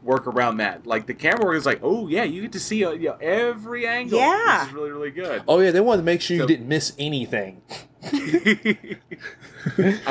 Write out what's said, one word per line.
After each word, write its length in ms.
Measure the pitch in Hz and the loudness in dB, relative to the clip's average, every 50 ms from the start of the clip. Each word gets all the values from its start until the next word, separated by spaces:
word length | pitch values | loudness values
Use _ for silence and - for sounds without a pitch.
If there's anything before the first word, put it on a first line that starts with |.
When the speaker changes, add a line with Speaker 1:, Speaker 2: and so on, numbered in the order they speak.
| _ | _
Speaker 1:
work 240 | 120 131 131 123 131 | 2 0 0 0 -2
around 280 | 117 123 123 120 113 110 | 0 2 2 2 0 0
that. 280 | 107 101 92 85 - | -2 -4 -4 -6 -6
Like, 200 | 113 113 110 107 | -4 -4 -4 -4
the 80 | - 120 | -6 -12
camera 320 | - - 156 190 247 220 | -2 0 0 2 2 2
work 100 | 185 165 | 0 0
is 100 | 160 135 | 0 0
like, 140 | 143 117 - - | 0 -2 0 0
"Oh 240 | 143 190 240 220 165 | 0 0 0 -2 -2
yeah, 140 | 147 196 240 | -2 -2 0
you 200 | 156 151 180 208 | -2 -4 -6 -8
get 100 | - - | -10 -8
to 80 | 190 | -8
see, 240 | - - 214 220 202 | -6 -4 -2 0 0
uh, 80 | 170 160 | 0 -2
you 160 | 165 165 151 | -2 -4 -4
know, 80 | 127 - | -4 -4
every 640 | - 160 185 220 240 240 240 220 214 226 240 240 240 | -2 -2 0 0 0 -2 -4 -6 -8 -10 -8 -6 -4
angle." 320 | 226 233 240 247 180 202 233 | -4 -4 -4 -2 0 2 4
Speaker 2:
Yeah. 420 | 254 294 349 415 466 453 254 190 | 4 4 4 4 4 4 2 2
Speaker 1:
This 80 | 143 131 | 0 -4
is 60 | 135 | -6
really, 160 | 147 151 147 | -8 -8 -8
really 200 | 147 147 147 147 | -6 -6 -8 -8
good. 320 | 139 160 185 175 131 104 - | -8 -8 -6 -6 -6 -6 2
Speaker 3:
Oh 120 | - 147 175 | 4 6 6
yeah, 120 | 190 190 | 6 6
they 100 | 165 180 | 6 4
wanted 220 | 208 240 226 190 165 | 4 4 4 2 4
to 20 | |
make 180 | 170 175 170 - | 2 0 0 0
sure 140 | - 175 | 0 0
you 80 | 170 156 | 0 4
Speaker 1:
So 40 | 143 | 4
Speaker 3:
didn't 200 | 160 131 117 123 | 2 2 2 -2
miss 240 | 151 160 151 - - - | 0 0 0 -2 -6 -6
anything. 600 | 143 147 151 135 120 - - 110 98 95 95 92 _ _ - - - _ _ _ - | -6 -4 -2 -4 -4 -2 -4 -4 -4 -6 -10 -18 _ _ -18 -18 -18 _ _ _ -10
Speaker 1:
<laughs> 40 | |
I 920 | - - 285 277 285 151 349 349 190 - - - 220 208 - - - 208 - _ _ - - - - - - - - - - - - - - 190 190 196 214 - - | -6 -6 -4 -2 0 -2 2 2 2 2 2 2 -2 -2 -2 -4 -14 -14 -14 _ _ -18 -16 -16 -16 -18 -18 -20 -20 -20 -8 -8 -6 0 2 2 2 2 0 0 0